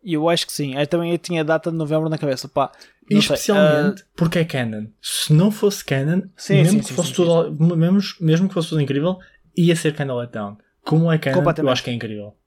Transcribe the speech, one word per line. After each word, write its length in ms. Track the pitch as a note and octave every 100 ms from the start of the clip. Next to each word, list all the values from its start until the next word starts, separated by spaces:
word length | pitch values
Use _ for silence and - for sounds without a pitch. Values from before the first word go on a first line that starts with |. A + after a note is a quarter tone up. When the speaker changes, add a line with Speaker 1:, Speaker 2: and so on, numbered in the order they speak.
Speaker 1:
Eu 240 | A3 D#3 D#3+
acho 180 | E3+ -
que 60 |
sim. 240 | - C#3+ C3
Eu 100 | D3
também 300 | E3+ E3+ E3+
tinha 240 | - E3+
a 40 |
data 260 | D3+ D#3+ E3+
de 60 | E3
novembro 340 | D3+ D#3 D#3+
na 80 | D#3
cabeça. 280 | D3 C3 -
Pá, 240 | - C3+ - - _ _
Speaker 2:
E 40 |
Speaker 1:
não 80 | G#3
sei. 120 | G#3+ F#3+
Speaker 2:
especialmente 680 | - G3+ D3+ D3+ F3+ G3
Speaker 1:
Ah, 40 | _
Speaker 2:
porque 240 | - E3 F3
é 40 |
canon. 440 | E3 C#3 A#2 G#2+ A2 _
Se 320 | - - -
não 180 | D3+ G3
fosse 320 | G#3+ G#3 G3
canon, 380 | - C3+ C#3+ F3+ F#3+ _
Speaker 1:
Sim, 200 | - D3+
Speaker 2:
mesmo 140 | D#3
Speaker 1:
sim, 60 | G#3+
Speaker 2:
que 40 | -
Speaker 1:
sim, 60 |
Speaker 2:
fosse 140 | C3+ E3
Speaker 1:
sim, 60 |
Speaker 2:
tudo 160 | - E3+
Speaker 1:
sim, 60 | E3+ D3+ D3+ E3
Speaker 2:
ao, 60 | F3
mesmo, 240 | E3 G3 G3 -
mesmo 280 | D#3+ D#3+ F#3+
que 60 |
fosse 140 | F3+ D#3+
tudo 140 | D#3
incrível, 360 | C#3+ C#3 D#3+ F#3 - _ _ -
ia 180 | E3+
ser 220 | E3 D#3 D3
kinda 180 | C#3
letdown. 440 | B2 A#2+ A2 G#2 G#2 _ _
Como 260 | - D#3 E3
é 60 | D#3+
canon, 200 | D3 C3+
eu 20 |
Speaker 1:
Completamente. 340 | D#3 D#3 C#3+
Speaker 2:
acho 100 | B2+
que 60 | -
é 40 |
incrível. 420 | A#2+ A2 G#2+ G#2 _